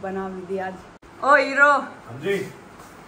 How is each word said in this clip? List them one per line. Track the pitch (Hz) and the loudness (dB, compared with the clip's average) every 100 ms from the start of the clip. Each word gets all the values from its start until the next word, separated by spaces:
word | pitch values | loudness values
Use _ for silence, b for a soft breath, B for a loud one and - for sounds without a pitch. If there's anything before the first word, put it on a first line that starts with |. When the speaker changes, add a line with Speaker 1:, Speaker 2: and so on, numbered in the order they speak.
Speaker 1:
बना | 190 190 190 | -8 -6 -8
भी | 185 180 | -10 -8
दी | 190 | -6
आज। | 185 185 - - - - | -6 -10 -18 -20 -20 -2
ओ | 254 294 | 4 4
हीरो। | 269 269 285 | 4 4 4
Speaker 2:
हाँ | 269 262 - - 120 | 4 0 -14 -16 -8
जी। | 175 190 - - - - - - | -4 -4 -6 -14 -20 -20 -20 -20